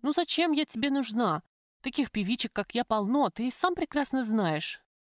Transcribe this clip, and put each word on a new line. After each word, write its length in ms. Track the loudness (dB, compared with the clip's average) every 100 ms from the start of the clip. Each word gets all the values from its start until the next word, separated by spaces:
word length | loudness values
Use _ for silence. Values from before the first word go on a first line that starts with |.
Ну 120 | -2
зачем 380 | 0 0 0 2
я 140 | 2 0
тебе 240 | -2 0
нужна? 540 | 0 0 0 0 0 -6 _ _ _
Таких 300 | -6 -2 -2
певичек, 420 | 0 -2 -2 -2
как 220 | -4 -2 -4
я, 80 |
полно, 460 | 0 0 2 2 2
ты 180 | 0 -4
и 40 |
сам 240 | 0 0 0
прекрасно 480 | -2 -2 0 -2
знаешь. 580 | 0 2 2 0 -4 -12 _ _